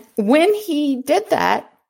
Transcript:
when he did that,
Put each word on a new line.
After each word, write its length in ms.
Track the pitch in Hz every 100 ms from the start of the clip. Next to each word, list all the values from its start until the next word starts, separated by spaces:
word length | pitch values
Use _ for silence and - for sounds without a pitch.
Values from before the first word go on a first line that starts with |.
| - -
when 380 | 208 302 370
he 480 | 415 - 294 285 254
did 280 | 269 359 -
that, 380 | - 175 202 - _